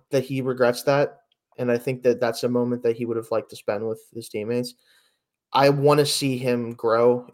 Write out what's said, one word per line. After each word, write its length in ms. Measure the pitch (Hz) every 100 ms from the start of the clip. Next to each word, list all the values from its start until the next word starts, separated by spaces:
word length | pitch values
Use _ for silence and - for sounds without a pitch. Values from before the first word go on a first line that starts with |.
| _
that 120 | 135
he 160 | 131 135
regrets 400 | 131 120 120 123
that. 340 | - 139 143 - _ _ _ -
And 120 | 123
I 80 | 120
think 240 | 135 127
that 180 | 123 120
that's 240 | 120 117
a 40 | 123
moment 340 | 123 120 120
that 140 | 120 117
he 80 |
would 120 | 117 113
have 140 | 113
liked 200 | 110 -
to 60 | 113
spend 300 | - 104 113
with 140 | 110 _
his 140 | 117 113
teammates. 460 | 107 104 120 123 - _ _ _ _ _ _ _
I 140 | 127 139
wanna 380 | 143 143 147 143
see 320 | - 139 127
him 340 | 127 123 117
grow 540 | 120 117 113 120 123 123